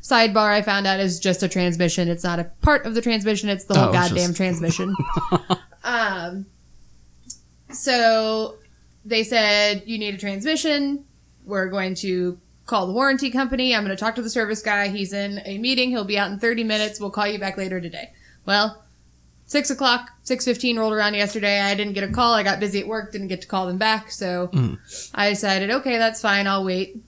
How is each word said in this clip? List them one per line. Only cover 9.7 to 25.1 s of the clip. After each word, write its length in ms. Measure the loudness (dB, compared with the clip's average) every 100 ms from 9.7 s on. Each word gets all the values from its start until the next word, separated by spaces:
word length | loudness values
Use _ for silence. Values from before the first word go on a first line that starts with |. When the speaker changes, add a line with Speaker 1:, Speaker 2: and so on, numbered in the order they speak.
| 2 -4
Speaker 1:
"You 140 | -6
need 160 | -4 -6
a 20 |
transmission. 880 | -6 -4 -2 0 2 0 0 -4 -8 _ _ _ -6
We're 240 | -4 -2
going 240 | -2 -2 -4
to 440 | -2 0 -2 -4 _ _ -2
call 220 | 0 0
the 60 |
warranty 360 | 2 2 2 0
company. 460 | 0 0 0 2 2
I'm 80 |
gonna 120 | 0 -2
talk 200 | -2 -2
to 80 |
the 60 | -4
service 320 | -2 -2 -2
guy. 240 | -2 0 0
He's 260 | -2 -4
in 300 | -4 -6 -6 -8
a 140 | -4
meeting. 320 | 0 2 2
He'll 120 | 0
be 140 | -2 0
out 140 | -2
in 80 | 0
thirty 240 | -2 0
minutes. 360 | 0 0 -2 -4
We'll 120 | -8
call 160 | -2 -2
you 100 | -2
back 180 | -6 -4
later 240 | -4 -4
today." 340 | -8 -12 -16 -18 -20 -16 0
Well, 360 | 2 2 -2 -20 _ _ _ _ _ -2
six 240 | -2 0
o'clock, 400 | 0 2 2 -2 -16
six 200 | -4 -2 0
fifteen 340 | 0 0 0
rolled 140 | 0
around 200 | 2 0
yesterday. 480 | 0 -2 0 0 2
I 140 | 2 0
didn't 180 | -2
get 100 | -2
a 80 | -4
call. 220 | 2 4
I 80 | 4
got 180 | 2 0
busy 200 | -2 -2
at 80 | -4
work, 240 | -6 -6
didn't 160 | -8 -6
get 140 | -8
to 60 | -4
call 200 | -4 -2
them 100 | 0
back. 340 | 0 0 -4
So 380 | -8 -4 -4 -2
Speaker 2:
Mm. 260 | 0 0 -2 -12 -16 -12